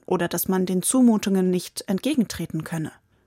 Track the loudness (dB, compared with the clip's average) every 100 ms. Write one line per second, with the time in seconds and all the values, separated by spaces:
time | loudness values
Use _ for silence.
0 | -2 -2 -2 -2 -2 0 0 0 2 4
1 | 6 4 2 2 2 0 -4 -10 -4 -2
2 | 0 0 0 -4 -6 -6 -6 -6 -8 -10
3 | _ _